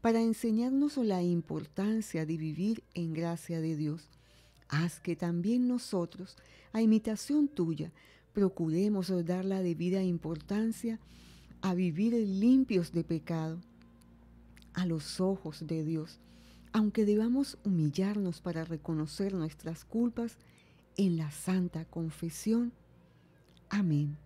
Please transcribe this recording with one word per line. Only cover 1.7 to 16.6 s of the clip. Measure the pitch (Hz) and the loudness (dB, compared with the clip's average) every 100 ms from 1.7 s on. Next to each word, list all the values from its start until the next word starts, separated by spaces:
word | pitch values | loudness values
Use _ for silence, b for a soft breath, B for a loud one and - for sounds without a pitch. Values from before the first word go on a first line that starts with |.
| - 202 220 214 165 156 | -4 -2 -2 -2 -4 -4
de | 160 | -4
vivir | 160 151 202 220 - | -4 -4 -2 -4 -6
en | - 170 | -6 -4
gracia | 156 170 170 - 170 | -2 -4 -6 -6 -4
de | 160 156 | -2 -2
Dios. | 151 160 - b b b b b - | -2 -4 -10 b b b b b -4
Haz | 147 170 - | -2 -2 -4
que | - 165 | -6 -4
también | 175 170 175 247 247 | -2 -2 0 2 2
nosotros, | 247 - 196 170 - 185 - B B B | 0 -2 -4 -4 -8 -16 -18 B B B
a | 220 | 2
imitación | 226 220 220 214 - 294 285 | 6 6 4 -6 0 2 2
tuya, | - 165 156 156 B B B B | 2 -2 0 -6 B B B B
procuremos | - 196 - 165 160 202 208 180 180 165 | 2 2 2 0 2 2 0 0 -2 0
dar | 180 | -2
la | 190 190 | -2 -2
debida | 180 160 175 190 | 0 0 0 0
importancia | 185 170 156 160 147 202 226 220 233 226 B B B B B - | 0 -2 -4 -8 -4 -2 -2 -2 -6 -6 B B B B B -6
a | 190 | -2
vivir | 180 180 156 220 | 0 0 2 2
limpios | 233 208 190 226 262 262 190 170 | 2 0 4 6 6 6 2 0
de | 170 | -2
pecado | 165 165 - 165 160 165 - - - - - - - - - - - | -2 -4 -2 -4 -2 -6 -12 -20 -20 -20 -20 -20 -20 -20 -20 -20 -10
a | - 180 | -2 0
los | 165 147 - | 0 -4 -2
ojos | 185 190 156 151 156 | 0 0 -6 -10 -4
de | 160 | -2
Dios, | 156 160 156 - B B B B | -2 -2 -4 -14 B B B B